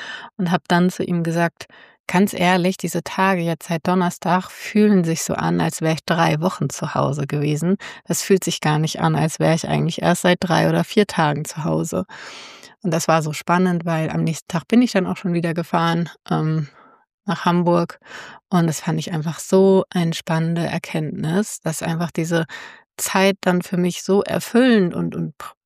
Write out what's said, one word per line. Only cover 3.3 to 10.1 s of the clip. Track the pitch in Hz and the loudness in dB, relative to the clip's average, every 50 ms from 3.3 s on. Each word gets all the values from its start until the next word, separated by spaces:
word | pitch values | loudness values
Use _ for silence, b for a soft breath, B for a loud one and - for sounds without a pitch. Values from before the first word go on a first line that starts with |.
| 196 175 | 2 0
jetzt | 170 170 165 156 - | 0 -2 -4 -4 -6
seit | - 175 160 - 185 | -6 -6 -4 -2 0
Donnerstag | 180 185 180 175 - - - - 170 185 185 - - | 0 2 0 0 -2 -4 -2 0 0 0 0 -2 -12
fühlen | - - - - 214 208 208 208 185 170 | -14 -8 -2 2 4 4 6 6 4 2
sich | 165 165 160 - | 2 0 -2 -4
so | - - | -4 -4
an, | - - 165 170 175 | -2 -2 0 0 0
als | 165 160 - - 160 | 0 0 -2 -2 -2
wär | 160 160 | -2 -2
ich | 151 - | -2 0
drei | - - 170 165 160 160 151 | -2 0 2 2 2 2 0
Wochen | 165 185 - - 151 135 | 0 -2 -2 -2 -4 -4
zu | - - 160 156 - | -4 -6 -8 -4 -2
Hause | - 139 139 143 151 147 | 0 0 0 0 -2 -4
gewesen. | 147 - 147 147 147 151 147 160 175 196 - B B B B B | -4 -2 -2 -2 0 0 0 0 0 0 -2 B B B B B
Das | B 165 - - | B -4 -2 2
fühlt | - 196 185 - | 2 2 2 2
sich | - - - | 0 -4 -2
gar | - 156 151 151 | 0 2 2 2
nicht | 156 156 - - | 2 0 -2 0
an, | - 160 156 | 0 0 2
als | 151 156 160 - - | 2 0 -2 0 0
wär | 156 160 160 | 2 2 2
ich | 160 - - | 2 0 -2
eigentlich | 151 147 147 160 165 - 170 | -2 0 0 -2 -2 0 0
erst | 170 | 0